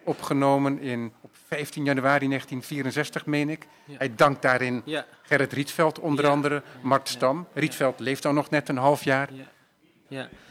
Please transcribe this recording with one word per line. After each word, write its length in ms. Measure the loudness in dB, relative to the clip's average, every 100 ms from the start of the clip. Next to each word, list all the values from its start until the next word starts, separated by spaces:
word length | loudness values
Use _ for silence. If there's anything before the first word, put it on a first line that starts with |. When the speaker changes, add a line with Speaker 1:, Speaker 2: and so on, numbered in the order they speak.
Speaker 1:
opgenomen 760 | -6 -6 -2 2 4 4 2 -2
in, 340 | -6 -6 -8 -12
op 140 | -20 _ -10
vijftien 360 | -8 -6 -4
januari 440 | 0 2 4 2 2
negentien 360 | -2 -4 -10
vierenzestig, 640 | -8 -4 -4 -2 -4 -4 -2
meen 240 | -2 -2
ik. 180 | -4 -12 -20 -16
Speaker 2:
Ja. 120 | -6
Speaker 1:
Hij 180 | -4 4
dankt 260 | 4 4
daarin 400 | 2 2 0 -4 -4
Speaker 2:
Ja. 200 | -8 -8 -14
Speaker 1:
Gerrit 320 | 0 0 0
Rietveld 460 | -2 -4 2 2 2
onder 260 | -2 2 4
Speaker 2:
Ja. 60 |
Speaker 1:
andere, 300 | 4 2 -2 -6 -6
Mart 260 | 2 2 0
Speaker 2:
Ja. 60 |
Speaker 1:
Stam. 340 | -2 0 0 -6
Rietveld 460 | -4 -4 0 0 0
leeft 240 | -4 -2
dan 120 | 0 0
nog 140 | 0
net 200 | -2 0
een 80 | 0
half 260 | 2 2
jaar. 300 | 2 0 0
Speaker 2:
Ja. 100 | -8 -20 _ _ _ _ _ -16
Ja. 220 | -12 -12 -16 -20